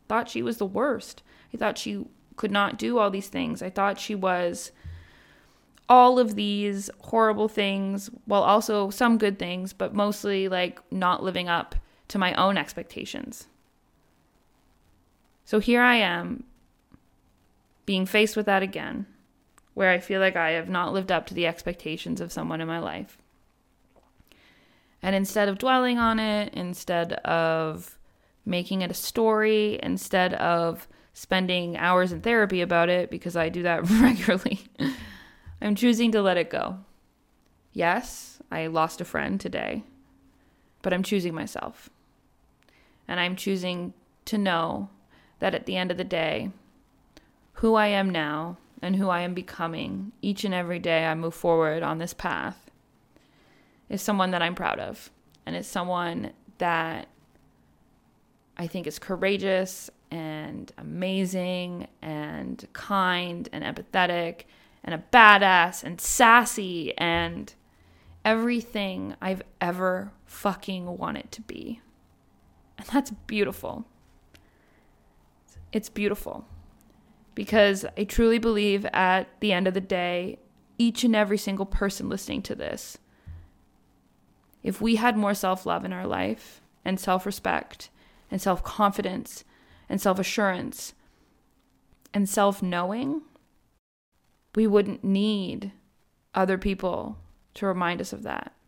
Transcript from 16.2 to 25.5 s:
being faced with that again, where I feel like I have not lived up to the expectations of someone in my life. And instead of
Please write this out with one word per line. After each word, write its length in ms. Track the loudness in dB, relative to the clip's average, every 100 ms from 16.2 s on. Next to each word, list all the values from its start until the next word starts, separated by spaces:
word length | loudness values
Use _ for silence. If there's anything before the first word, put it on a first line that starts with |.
| -4 -8 -12 -20 _ _ _ -20 _ _ _ _ _ _ _ _ -2
being 180 | 0
faced 320 | 2 2 2 2
with 80 |
that 180 | 2 2
again, 440 | 0 -6 -8 -8 -10 -14 _ _ _ _ _
where 180 | 0 2
I 80 | 2
feel 220 | 0 2
like 160 | 2 2
I 140 | 0
have 180 | 0 -2
not 240 | -2 -2
lived 180 | -2 0
up 140 | -2 -2
to 60 |
the 120 | -2 -2
expectations 720 | -2 -6 -8 -8 -8 -6 -6
of 100 | -6
someone 300 | -8 -6 -6
in 80 | -6
my 120 | -6
life. 360 | -6 -8 -12 -18 _ _ _ _ _ _ _ _ _ _ _ _ _ _ _ _ _ _
And 160 | 0 0
instead 320 | 0 2
of 80 | 0